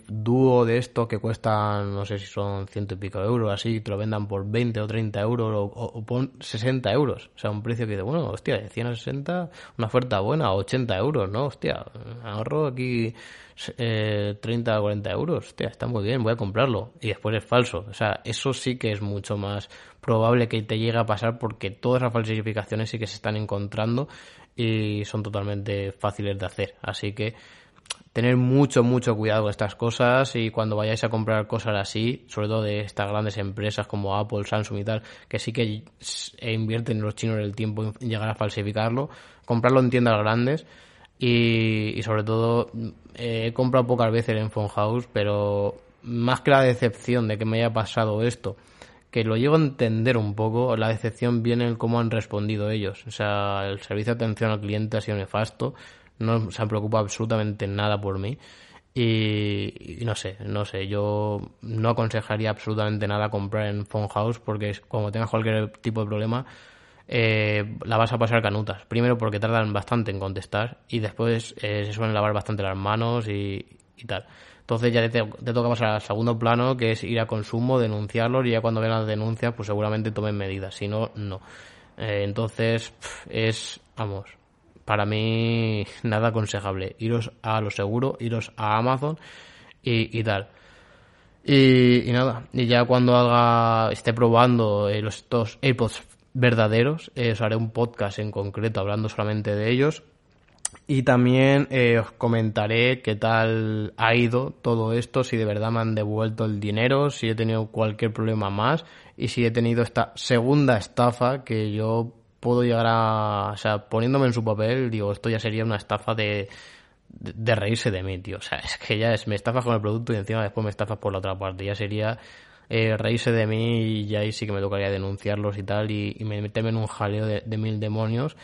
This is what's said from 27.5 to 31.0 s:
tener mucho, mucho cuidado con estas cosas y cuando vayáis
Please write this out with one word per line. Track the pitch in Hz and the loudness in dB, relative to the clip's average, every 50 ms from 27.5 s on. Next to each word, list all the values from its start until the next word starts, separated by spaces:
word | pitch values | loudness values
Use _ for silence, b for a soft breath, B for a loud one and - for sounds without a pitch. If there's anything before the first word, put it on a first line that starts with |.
| B B B B B B B - - - - _ | B B B B B B B -16 -16 -16 -14 _
tener | - 113 117 123 127 | -2 2 4 4 4
mucho, | 127 127 127 131 143 143 135 - 135 117 | 4 4 6 6 6 6 6 6 4 4
mucho | 120 127 123 120 123 110 | 6 4 2 2 0 0
cuidado | 107 110 110 107 110 107 | 2 2 2 2 2 2
con | 104 | 0
estas | 101 - 110 98 - | 0 -2 -2 -4 -2
cosas | - 117 117 - - 123 120 123 131 135 123 - | -2 -2 -2 0 2 4 4 4 4 2 2 0
y | 120 113 110 | -2 -2 -2
cuando | - 113 110 107 104 | -2 -2 -2 0 0
vayáis | 104 107 107 113 110 | 0 0 0 0 0